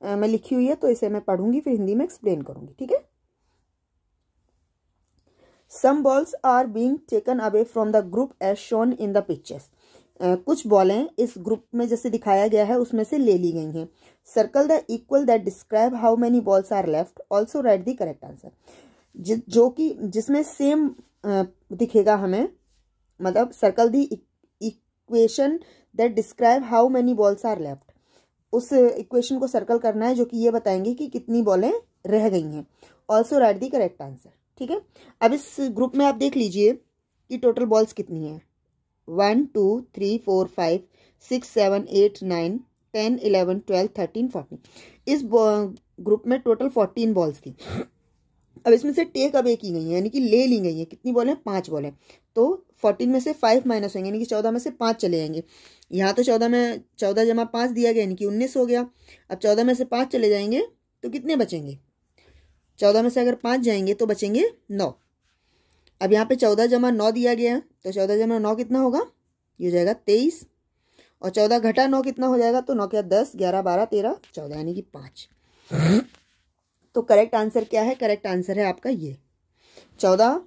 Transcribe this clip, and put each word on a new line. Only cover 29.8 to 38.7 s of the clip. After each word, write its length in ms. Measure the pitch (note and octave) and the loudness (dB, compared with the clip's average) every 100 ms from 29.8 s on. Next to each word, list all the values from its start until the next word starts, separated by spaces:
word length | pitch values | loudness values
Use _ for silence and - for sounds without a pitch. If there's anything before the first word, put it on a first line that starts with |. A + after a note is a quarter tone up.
| A#3 G#3+ A3+ | 0 0 0
है 80 | B3 | 0
जो 100 | A#3+ | -2
कि 120 | A#3+ | 0
ये 140 | A#3 | 0
बताएंगे 420 | A3+ G#3+ F#3 G3 | 2 0 -2 -2
कि 140 | B3 D4 | -4 -6
कितनी 340 | B3 - A#3 | -10 -2 0
बॉलें 320 | G#3+ F#3 A3 A4+ - _ F3+ | 2 2 2 -2 -6 _ -2
रह 240 | G#3+ G#3+ | 2 2
गई 120 | F#3+ | 0
हैं। 260 | D#3 D3+ - _ - _ _ | -4 -8 -14 _ -20 _ _
Also 220 | G#3+ A#3 | 0 2
write 260 | C#4+ A#3+ G3 | 4 4 2
the 100 | C4 | -2
correct 320 | C4+ F#3 - | -2 -2 -4
answer, 280 | C#3 C3 - _ _ _ | -16 -16 -20 _ _ _
ठीक 140 | B3+ | -8
है। 100 | G4 - _ - _ | -8 -10 _ -20 _
अब 120 | A3+ | 0
इस 240 | C#4+ - - | 0 -6 -6
ग्रुप 360 | C4+ G#3 B3 B3+ | -6 -2 -2 2
में 100 | C#4+ | 2
आप 100 | A#3 | 2
देख 220 | C4+ C4+ | -2 0
लीजिए 360 | A3 F3+ G#3 C4+ _ _ _ _ _ | -2 2 2 2 _ _ _ _ _
कि 80 | B3+ | -2
टोटल 280 | B3 A#3+ A#3+ | 0 0 2
बॉल्स 280 | A3 A3 | 2 2
कितनी 340 | - G3+ E3 D3+ | -2 -10 -8 -10
हैं। 140 | D#3 _ _ _ | -12 _ _ _